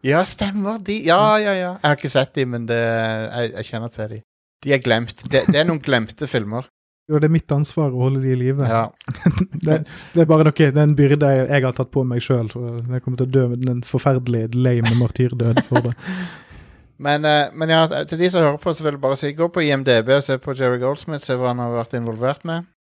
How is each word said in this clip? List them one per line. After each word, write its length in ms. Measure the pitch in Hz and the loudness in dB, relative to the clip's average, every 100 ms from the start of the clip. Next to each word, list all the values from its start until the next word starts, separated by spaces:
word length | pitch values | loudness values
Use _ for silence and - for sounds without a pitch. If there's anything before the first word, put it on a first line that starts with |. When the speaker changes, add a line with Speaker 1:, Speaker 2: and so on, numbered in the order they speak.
Speaker 1:
Ja, 220 | 135 156 | 2 0
stemmer 540 | 185 - 202 202 196 220 | 0 -4 -4 -4 -4 -6
de. 180 | 196 214 | -6 -4
Ja, 320 | 160 175 214 214 | 2 4 4 2
ja, 140 | 208 | 0
ja. 160 | 190 180 185 | -2 -4 -2
Jeg 80 | 147 | 0
har 100 | 143 | 0
ikke 140 | 139 | 0
sett 220 | 135 131 | 0 0
de, 100 | - 127 | -2 -4
men 180 | 120 117 | -4 -2
det, 120 | 117 | -2
jeg, 760 | 117 113 113 110 110 120 117 | 0 -2 -2 -4 -6 -6 -6
jeg 140 | - 110 | -6 -10
kjenner 240 | 110 117 | -8 -10
til 160 | - 107 | -10 -10
de. 80 | 107 - _ _ _ | -12 -18 _ _ _
De 100 | 139 | -2
er 60 | 135 | 0
glemt. 320 | 123 113 120 - - | 2 0 -2 -12 0
Det, 140 | 135 - | 2 4
det 140 | 147 | 2
er 60 | 170 | 2
noen 100 | 160 | 0
glemte 440 | 135 123 110 - 147 | 0 0 0 -8 -4
filmer. 400 | 127 104 113 131 _ _ _ - | -4 -4 -8 -10 _ _ _ -2
Speaker 2:
Jo, 100 | 151 | 2
det 100 | 156 | 4
er 20 | |
mitt 200 | 160 - | 2 0
ansvar 400 | 143 151 - 147 | -2 -2 -2 -2
å 80 | 127 | 0
holde 180 | 131 135 | 0 0
de 120 | 131 | 0
i 40 | 127 | 0
live. 280 | 123 139 127 | 0 0 0
Speaker 1:
Ja. 200 | 113 113 _ - 123 175 | 0 -2 _ -14 -2 0
Speaker 2:
<laughs> 380 | - 185 - | 0 -4 -2
Det, 140 | 156 156 151 - - | 0 0 0 -14 -4
det 100 | 170 | 2
er 40 | 165 | 6
bare 160 | 156 | 6
noe, 80 | 156 | 4
det 140 | - 151 | 4 4
er 140 | 139 | 4
en 100 | 151 | 4
byrde 340 | 143 143 147 143 | 4 4 4 4
jeg, 160 | 135 127 | 2 2
jeg 180 | 143 | 2
har 100 | 127 | 0
tatt 160 | 120 127 | -2 -4
på 120 | 139 | -2
meg 160 | 127 123 | -2 -4
selv, 300 | - 127 113 | 0 -2 -2
så 80 | 120 120 117 | -6 -8 -8
jeg 200 | 120 127 | -6 -6
kommer 160 | - 123 | -4 -4
til 80 | 127 | 2
å 60 | |
dø 120 | 131 123 | 2 2
med 160 | 120 127 | 0 -2
en 140 | 123 | -4
forferdelig 600 | 120 135 147 131 123 117 113 | -4 -2 0 0 0 -2 -2
lame 400 | 120 127 120 113 | 0 2 2 2
martyrdød 680 | 120 120 - 123 123 117 113 | 2 0 0 -2 0 2 2
for 220 | - 120 120 | 2 0 0
det. 60 | 120 | -6
Speaker 1:
<laughs> 60 | - 185 180 - - - - - _ _ | -10 -10 -10 -14 -20 -20 -20 -20 _ _
Men, 260 | 143 147 | -2 0
eh, 280 | 151 151 143 | 4 2 2
men 180 | - 160 | -2 2
ja, 140 | 160 160 147 | 4 4 0
til 160 | 151 160 | -4 0
de 80 | 180 | 0
som 160 | 180 | 4
hører 140 | 151 147 | 2 2
på, 140 | 180 | -4
så 80 | 151 | -2
vil 140 | 156 143 | -4 -2
jeg 40 | |
bare 140 | 135 135 | -2 -2
si, 120 | 147 | -4
gå 160 | 151 170 | -2 -2
på 140 | 180 | 0
I 60 | 151 | 0
M 140 | 135 135 | 0 4
D 140 | 120 | 2
B 160 | 113 139 | 4 2
og 60 | |
se 100 | 139 131 | 2 -4
på 120 | - | -4
Jerry 280 | 131 127 123 | -2 -2 0
Goldsmith, 400 | 127 143 - 143 | -2 -4 -8 -10
se 140 | - 127 | -4 -2
hva 140 | 127 | -2
han 80 | 123 | -2
har 80 | 120 | -4
vært 220 | 120 117 | -4 -4
involvert 460 | 120 117 110 127 143 | -6 -6 -4 -4 -4
med. 220 | 170 165 175 _ | -6 -8 -10 _